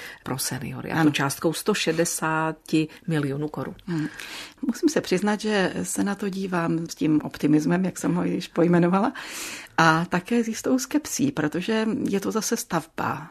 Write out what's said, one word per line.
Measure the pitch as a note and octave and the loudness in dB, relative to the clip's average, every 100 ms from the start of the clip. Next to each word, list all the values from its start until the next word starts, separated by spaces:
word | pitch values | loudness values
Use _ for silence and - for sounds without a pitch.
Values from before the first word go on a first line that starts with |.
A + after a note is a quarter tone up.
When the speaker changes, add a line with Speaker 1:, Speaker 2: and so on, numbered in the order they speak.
| - - | -16 -12
Speaker 1:
pro | - C3 | -8 -6
seniory. | - C3 C3+ C3 - | -4 -6 -8 -8 -4
A | |
to | D#3 | 2
Speaker 2:
Ano. | D#3 | 2
Speaker 1:
částkou | C#3+ C#3 - E3+ | 2 0 0 -2
sto | D#3 - | 0 0
šedesáti | G#3 - D#3+ E3+ - D#3+ D#3+ D#3+ D#3 - D#3+ D3+ - - | 0 0 2 0 0 -2 0 0 -4 0 0 0 -4 -2
milionů | D#3+ C#3+ C#3 D3+ | 0 0 -2 -4
korun. | - - F#3 - | -6 -8 -8 -4
Speaker 2:
Hmm. | E3 D#3 - - - - - D#4 | -2 -2 -6 -12 -12 -14 -6 -4
Musím | - D#4+ | 0 2
se | - | 2
přiznat, | - F#3 G#3 G#3 | 0 0 0 0
že | G#3+ G#3 F3+ F3+ | 0 2 2 0
se | F3+ - | -4 -2
na | G3 | -2
to | G3 G3+ | -2 -4
dívám | F#3+ G3 F3+ E3 E3 E3 | -4 -2 0 0 0 -4
s | |
tím | - D#3 D3+ | -2 2 2
optimismem, | D3 - D3 D3+ D#3+ F3 | 0 -2 2 4 4 2
jak | F#3 - | 0 -2
jsem | E3 | -2
ho | E3+ | 0
již | F3 F3 - | 0 -2 -2
pojmenovala, | - E3+ F3 E3+ F#3+ B3 - - - - - - - | 2 4 6 6 4 0 -4 -10 -10 -10 -12 -4 4
a | E3 D#3+ | 6 6
také | F3 F3+ - A#3+ | 2 -2 0 0
s | A3+ | 0
jistou | A3 - B3+ | -2 0 0
skepsí, | C4 D4+ - - C#3+ | 2 -2 -2 0 0
protože | D3+ D3+ E3 F#3 A3 A3 G3+ - | 0 0 0 0 0 0 0 0
je | G3 | 0
to | G3 | 0
zase | G#3+ - A3+ | -2 0 -2
stavba. | - F3 - - A2 C3+ D3+ | -2 -2 -2 -4 -4 -4 -8